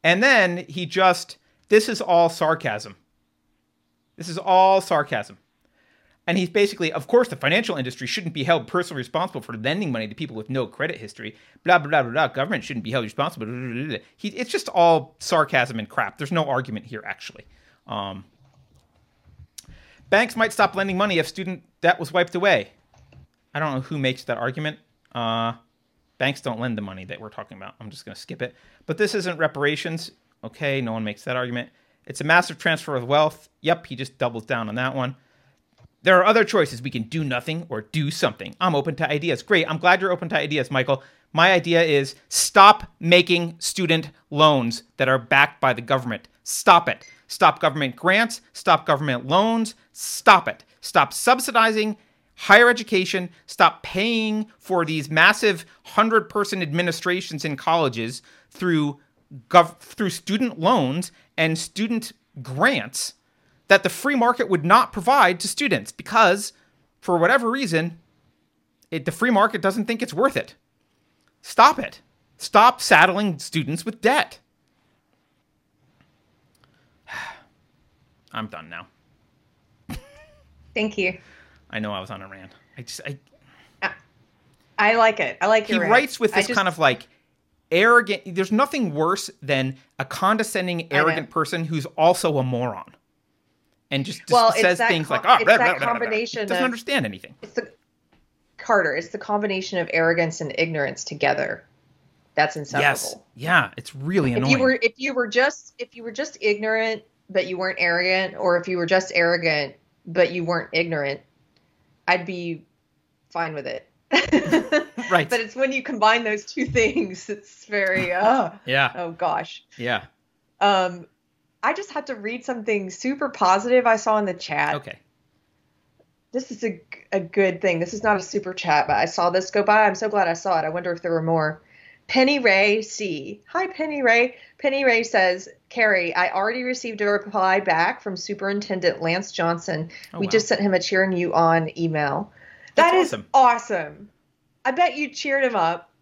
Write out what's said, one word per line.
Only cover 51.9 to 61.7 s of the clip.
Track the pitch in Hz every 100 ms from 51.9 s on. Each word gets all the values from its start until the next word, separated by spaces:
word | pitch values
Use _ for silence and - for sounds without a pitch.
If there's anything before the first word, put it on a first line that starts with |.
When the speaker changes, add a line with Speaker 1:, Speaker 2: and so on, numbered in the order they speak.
| 202 _ _ _ _
Speaker 1:
higher | - 202 240
education. | 240 226 202 185 190 180 - _
Stop | - 170 -
paying | - 185 220 226 220 214 214 _
for | - 185
these | 156 156 139
massive | 156 180 208 208 170 - _
hundred-person | - - 220 220 214 208 202 190
administrations | 160 160 175 165 185 180 - 156
in | 156 139
colleges | - 165 147 113 113 131 _ _ _
through | - 180 160 147 139 _ _ _ 139 _
gov-, | 180 170 -
through | - - 202
student | - - 208 247 170
loans | 170 247 131 151 180 _ _ -
and | 160 160
student | -